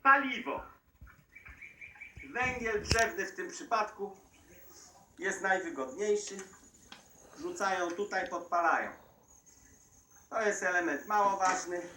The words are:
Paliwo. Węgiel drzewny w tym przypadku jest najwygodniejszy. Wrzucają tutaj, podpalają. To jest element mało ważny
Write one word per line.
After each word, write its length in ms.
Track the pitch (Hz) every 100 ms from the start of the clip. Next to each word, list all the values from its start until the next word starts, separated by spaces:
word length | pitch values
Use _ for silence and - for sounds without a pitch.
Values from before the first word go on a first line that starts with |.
Paliwo. 600 | 269 277 269 233 143 - - - _ _ - - _ - - - - - - - - - 139
Węgiel 480 | 180 254 247 226 208
drzewny 440 | - 226 226 190 185
w 100 | -
tym 140 | 180
przypadku 680 | - - 226 208 - 202 - - - - - - - - - - -
jest 220 | 185 175
najwygodniejszy. 960 | 190 190 165 139 131 185 208 208 - 196 190 - - - - - - - - -
Wrzucają 540 | 170 175 196 185 175
tutaj, 380 | 175 202 190 185
podpalają. 640 | 170 - 175 165 151 - - - _ _ - _ - - - _ - _ - _
To 120 | 226
jest 220 | 214 190
element 440 | 185 180 165 143 202
mało 300 | 208 196 190
ważny 440 | 185 185 170 175 170